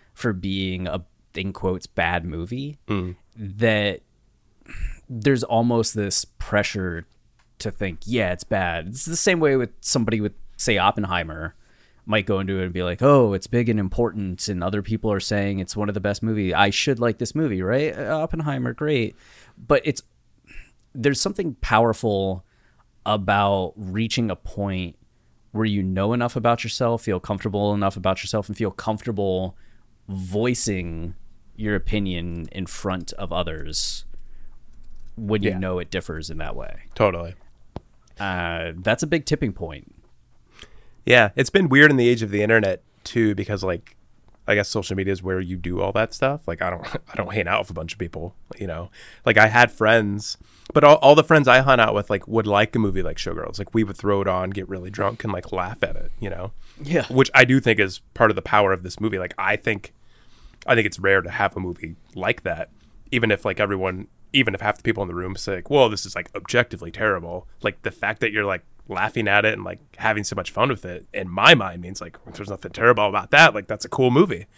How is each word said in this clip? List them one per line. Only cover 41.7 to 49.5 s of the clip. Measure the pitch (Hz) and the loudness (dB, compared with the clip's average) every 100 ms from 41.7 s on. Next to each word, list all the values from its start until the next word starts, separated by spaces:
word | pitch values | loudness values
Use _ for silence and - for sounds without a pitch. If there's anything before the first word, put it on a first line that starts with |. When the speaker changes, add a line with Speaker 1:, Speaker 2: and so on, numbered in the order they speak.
| 135 151 | 8 8
Speaker 2:
in | 135 | 8
the | 120 | 4
age | 117 | 4
of | 107 | 0
the | 101 | 0
internet, | 107 113 107 110 _ _ | 4 4 4 -2 _ _
too, | - 120 107 | -4 0 2
because, | 101 101 101 | 0 -4 -4
like, | 95 85 - - _ _ _ _ - | -4 -6 -8 -20 _ _ _ _ 0
I | |
guess | 104 101 | 0 0
social | 110 92 95 | -4 -4 -2
media | 95 | -2
is | 92 | -2
where | 92 92 | -4 -4
you | 90 92 | -4 -6
do | 87 90 | -4 -2
all | 95 | -2
that | 101 113 | 0 -2
stuff. | - 135 147 - | -2 -2 -2 -6
Like, | 82 | -4
I | 90 | -4
don't, | 87 - | -6 -8
<laughs> | - - | -10 -8
I | |
don't | - 90 | -6 -4
hang | 107 85 | -4 -2
out | 104 | -2
with | 95 | -4
a | |
bunch | 85 85 | -8 -10
of | - | -8
people, | 87 - 85 - - - | -8 -8 -12 -14 -18 -10
you | 95 | -8
know? | 80 87 - - - | -8 -10 -16 -20 -2
Like, | 120 104 | 4 8
I | |
had | 107 | 8